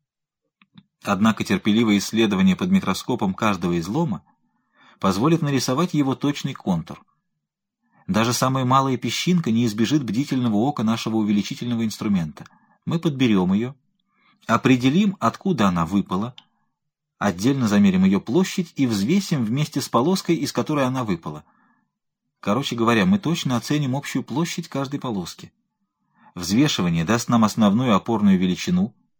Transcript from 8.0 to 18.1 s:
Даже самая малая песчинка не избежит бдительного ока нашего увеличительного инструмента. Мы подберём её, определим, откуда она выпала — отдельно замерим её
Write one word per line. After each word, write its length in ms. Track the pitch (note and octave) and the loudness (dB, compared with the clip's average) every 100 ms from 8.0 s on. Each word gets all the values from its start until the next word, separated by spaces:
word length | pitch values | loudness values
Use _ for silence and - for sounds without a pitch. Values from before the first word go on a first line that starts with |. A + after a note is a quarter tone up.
| - | -4
Даже 260 | G#2 A2+ | 0 0
самая 320 | A#2+ C3 C3+ | 0 0 0
малая 320 | B2+ C3 C3+ B2 | 2 4 2 0
песчинка 540 | B2 - E3+ F3+ C#3+ | -4 -2 0 0 2
не 160 | A2+ A#2+ | 2 0
избежит 380 | G#2 A2+ D3 | 0 2 0
бдительного 520 | A#2 G#2 C#3+ C3 A#2+ G#2 | 0 -4 -2 0 0 2
ока 260 | C3 C#3+ | 0 0
нашего 340 | A2 A2 A2+ A2 | -2 -2 -2 0
увеличительного 680 | G#2 G#2 G2 - B2 A#2 | 2 0 -2 -6 -4 -2
инструмента. 600 | A2+ - A2 F#2+ D#2+ - - _ _ _ | -4 -4 0 0 -2 -10 -20 _ _ _
Мы 140 | - E3 | -4 -2
подберём 540 | E3 C3+ B2+ G2+ F2+ | -2 2 2 4 2
её, 220 | G2 A#2+ - _ _ _ _ _ _ - | 0 -2 -8 _ _ _ _ _ _ -2
определим, 680 | A#2 - C3 C3 E3 G#3+ F#3+ | 0 4 4 4 2 2 0
откуда 500 | A2+ - G3 D#3+ G2+ | -4 -2 -4 0 2
она 180 | F2 E2 | 0 0
выпала — 480 | G2 - F#2 A#2 - _ _ _ _ _ _ _ - | -2 -2 -4 -6 -10 _ _ _ _ _ _ _ -4
отдельно 480 | G2+ F2 A#2 C3+ A2+ | -4 0 0 0 2
замерим 360 | G2+ G2+ F#2 | 4 4 6
её 160 | F#2+ | 4